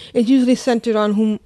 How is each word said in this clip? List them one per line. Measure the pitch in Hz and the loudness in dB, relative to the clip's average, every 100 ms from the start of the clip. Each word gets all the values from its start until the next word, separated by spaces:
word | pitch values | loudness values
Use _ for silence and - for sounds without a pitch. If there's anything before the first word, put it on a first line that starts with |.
| - | -6
it's | - 226 | -2 2
usually | 269 247 | 2 2
centered | 254 - 233 233 | 0 0 -2 -2
on | 214 208 | -2 0
whom, | 208 220 214 | 0 0 -2